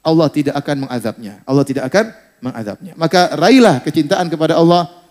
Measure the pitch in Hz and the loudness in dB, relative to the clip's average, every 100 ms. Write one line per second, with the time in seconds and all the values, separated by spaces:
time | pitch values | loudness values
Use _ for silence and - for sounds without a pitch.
0 | 160 160 151 151 139 143 139 139 131 123 | 2 2 2 0 -4 -6 -6 -6 -6 -6
1 | 110 104 107 104 - 139 139 131 127 190 | -8 -10 -16 -16 -2 -2 0 -4 -2 -2
2 | 220 - _ _ 127 120 104 95 180 160 | -2 -10 _ _ -12 -8 -10 -12 -16 -6
3 | 165 180 175 143 180 262 220 131 156 160 | 0 2 2 2 4 6 6 2 -2 -2
4 | 147 190 175 160 156 165 170 175 165 - | -2 -2 -2 -2 0 2 4 2 0 -10
5 | _ | _